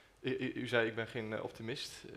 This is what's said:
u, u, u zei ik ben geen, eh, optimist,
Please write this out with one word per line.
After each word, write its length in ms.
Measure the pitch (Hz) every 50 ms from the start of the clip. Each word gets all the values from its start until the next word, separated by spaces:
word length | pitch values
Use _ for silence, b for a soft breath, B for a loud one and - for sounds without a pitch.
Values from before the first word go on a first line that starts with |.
| b b b b
u, 160 | - 131 131 -
u, 140 | 127 131
u 140 | - 120 123
zei 220 | 117 123 117 113 113
ik 60 | 110
ben 120 | 113 113
geen, 260 | 110 - 123 110 107
eh, 120 | 110 - -
optimist, 480 | 104 - - 113 110 139 147 - - - - - - -